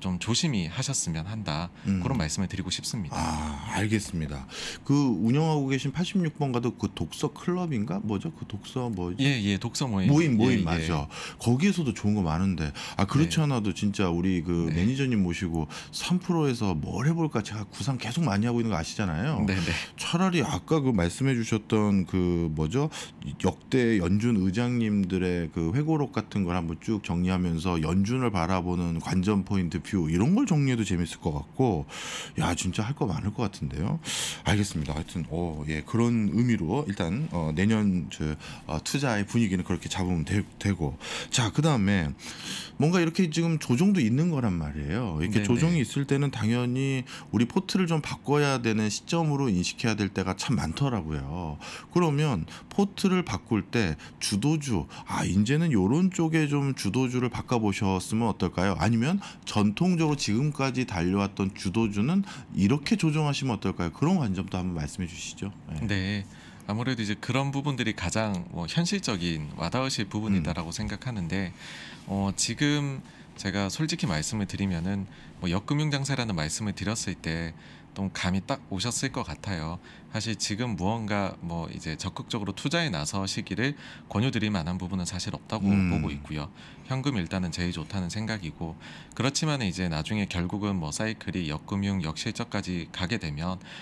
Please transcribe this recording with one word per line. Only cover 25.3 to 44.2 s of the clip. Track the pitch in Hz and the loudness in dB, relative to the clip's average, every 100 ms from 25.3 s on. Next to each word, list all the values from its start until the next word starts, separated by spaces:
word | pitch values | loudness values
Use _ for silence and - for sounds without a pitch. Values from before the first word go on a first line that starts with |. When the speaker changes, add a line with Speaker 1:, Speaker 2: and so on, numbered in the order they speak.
| 87 80 | 0 -2
Speaker 2:
그 | 87 82 123 | 0 0 2
회고록 | 151 156 139 | 2 0 0
같은 | 110 - 104 | -2 -2 -2
걸 | 87 90 | 0 0
한번 | 82 82 | -2 -4
쭉 | - 107 | -2 -2
정리하면서 | - 87 90 92 90 82 90 85 | 0 0 2 2 0 0 0 0
연준을 | 78 92 98 131 120 | 2 2 2 2 0
바라보는 | 98 82 95 87 90 85 82 | 2 2 2 2 0 0 -2
관전 | - 92 92 101 95 | 0 0 2 2 2
포인트 | 98 85 82 | 0 0 -2
뷰 | - 98 78 | -2 0 2
이런 | 87 131 | 4 4
걸 | 208 285 | 4 4
정리해도 | 151 135 120 | 4 4 2
재밌을 | 101 87 85 - | 2 0 0 -2
것 | - | -2
같고, | 73 - - 127 80 73 - - - - - | -2 -4 0 2 2 -2 -10 -10 -10 -6 -2
야, | 82 82 | 0 0
진짜 | 92 85 | -2 -2
할 | 110 147 | -4 -2
거 | 120 | -2
많을 | 78 104 | 0 -4
것 | - | -2
같은데요. | 98 - 69 69 104 160 - - - - | -4 -4 -6 -2 -2 -2 -4 -6 -6 -4
알겠습니다. | - 101 104 80 71 73 | 0 2 2 -2 -2 -4
하여튼, | 80 85 76 | -4 -6 -4
어, | 82 87 76 76 | -2 -2 -4 -4
예, | 78 | -4
그런 | - 110 120 117 104 | -2 2 4 4 2
의미로 | 107 120 104 80 127 120 | 2 4 2 2 0 -2
일단, | 98 85 110 160 | -2 -2 -2 -2
어, | 87 78 | -2 0
내년 | 78 101 110 104 90 - | 2 4 4 4 2 -2
저, | - 76 76 - - - | -4 -4 -4 -8 -14 -6
어, | 80 | -4
투자의 | - 143 139 104 98 | -2 0 0 0 2
분위기는 | 120 107 92 | 2 2 2
그렇게 | 85 87 - | 0 -2 -2
잡으면 | - 90 85 73 | -2 0 0 2
되-, | 98 - - | 0 -2 -2
되고. | 101 87 73 64 - - - | -2 0 -2 -4 -8 -8 -2
자, | - 107 | 0 2
그다음에 | - 160 127 98 98 76 67 - - - - - - | 2 4 4 4 4 2 -4 -10 -12 -10 -10 -8 0
뭔가 | 147 180 | 4 4
이렇게 | 165 165 175 | 2 2 2
지금 | 160 165 156 | 2 2 0
조정도 | - 123 196 190 | 2 4 6 6
있는 | 110 127 | 4 4